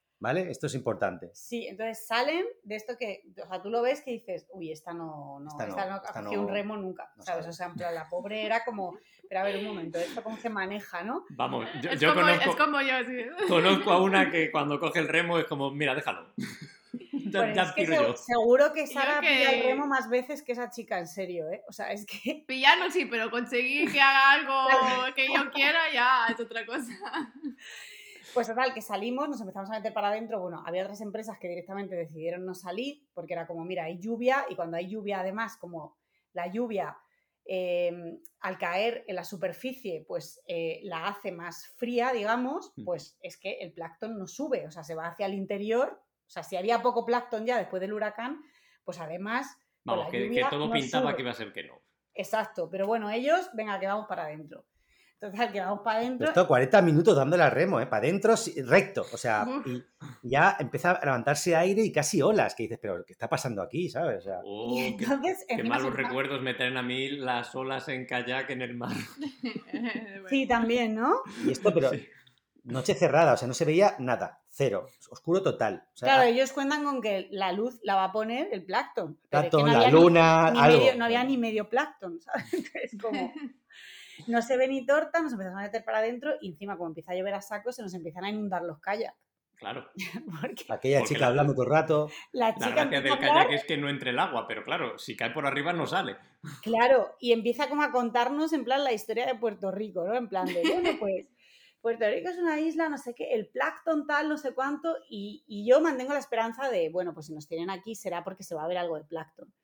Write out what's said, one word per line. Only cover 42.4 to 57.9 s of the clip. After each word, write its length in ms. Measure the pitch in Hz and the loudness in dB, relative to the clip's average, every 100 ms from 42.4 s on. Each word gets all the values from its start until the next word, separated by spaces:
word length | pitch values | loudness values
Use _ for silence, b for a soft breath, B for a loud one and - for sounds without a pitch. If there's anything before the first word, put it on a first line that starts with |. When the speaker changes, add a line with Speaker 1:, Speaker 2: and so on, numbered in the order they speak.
| 254 349 - - | -2 -4 -10 -12
Speaker 3:
Ujú. 80 | 180 | -6
Speaker 2:
pues 320 | 160 - _ | -6 -8 _
es 160 | 170 - | -18 -12
que 160 | 190 - | -10 -10
el 120 | 175 | -12
plancton 440 | 175 160 - 220 208 | -12 -14 -10 -10 -10
no 80 | 180 | -10
sube, 400 | - 294 202 151 | -8 -4 -4 -6
o 40 | |
sea, 120 | 170 | -14
se 100 | 151 160 | -12 -10
va 120 | 170 | -10
hacia 180 | 185 196 | -6 -6
el 80 | |
interior. 720 | 196 196 202 214 233 285 - _ _ _ | -6 -6 -6 -2 -2 -2 -6 _ _ _
O 40 | |
sea, 120 | 180 | -16
si 120 | - 180 | -8 -4
había 260 | 208 233 | 0 2
poco 220 | 247 233 226 | 2 0 0
plancton 400 | 247 247 214 226 | -2 -2 -4 -2
ya 100 | 240 | -2
después 240 | 175 185 | -2 -6
del 120 | 190 | -4
huracán, 500 | 214 214 214 247 302 b b b b | -4 -6 -6 -8 -10 b b b b
pues 160 | - 170 | -14 -12
además, 480 | 160 175 208 247 285 - _ _ | -10 -8 -4 -4 -6 -14 _ _
con 120 | - - | -4 -2
Speaker 3:
Vamos, 100 | - | -2
Speaker 2:
la 60 | |
Speaker 3:
que, 60 | 123 123 | -2 0
que 0 | |
Speaker 2:
lluvia 200 | 165 - | 0 0
Speaker 3:
todo 160 | 143 151 | 0 0
Speaker 2:
no 60 | |
Speaker 3:
pintaba 360 | 147 127 151 143 | -2 0 0 0
Speaker 2:
sube. 60 | 131 | -2
Speaker 3:
que 60 | |
iba 80 | 123 | -4
a 20 | |
ser 180 | 113 101 | -6 -10
que 120 | - | -10
no. 180 | - - _ _ _ | -14 -16 _ _ _
Speaker 2:
Exacto, 560 | - 190 220 208 - 165 | -10 -4 -4 -4 -6 -6
pero 160 | 190 196 | -4 0
bueno, 240 | 226 208 | 0 -2
ellos, 400 | 226 277 359 349 220 | -2 2 2 0 -6
"Venga, 240 | 214 190 | -6 -4
que 80 | 190 | -2
vamos 180 | 208 214 | -4 -4
para 180 | 175 156 | -8 -8
adentro". 420 | 151 147 - _ _ _ _ _ | -10 -14 -20 _ _ _ _ _
Entonces, 260 | - 208 202 | -14 -8 -2
al 120 | 233 | -2
que 80 | 196 | -2
vamos 220 | 185 202 | -4 -4
para 160 | 226 220 | -2 -2
adentro 280 | 240 254 311 | -2 -2 2
Speaker 1:
Esto, 180 | 180 180 | 4 6
cuarenta 340 | 127 131 208 | 6 8 8
minutos 320 | 170 151 220 139 | 8 6 6 6
dándole 260 | 135 175 | 6 6
al 80 | 147 | 6
remo, 300 | 131 185 127 | 6 2 2
¿eh? 60 | |
Para 100 | - | 2